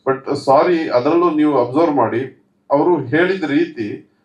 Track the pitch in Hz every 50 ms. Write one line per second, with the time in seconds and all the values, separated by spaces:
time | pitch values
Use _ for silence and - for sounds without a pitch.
0 | _ 135 131 127 - - 143 143 - 139 147 156 170 180 175 160 160 135 - 123
1 | 123 147 165 170 175 170 156 151 151 151 143 127 120 117 123 151 170 160 147 135
2 | 117 107 110 120 135 - - _ _ _ _ _ _ - 135 147 165 180 175 147
3 | 127 117 147 160 180 190 196 190 160 139 139 151 170 - - 120 107 104 123 -
4 | - _ _ _ _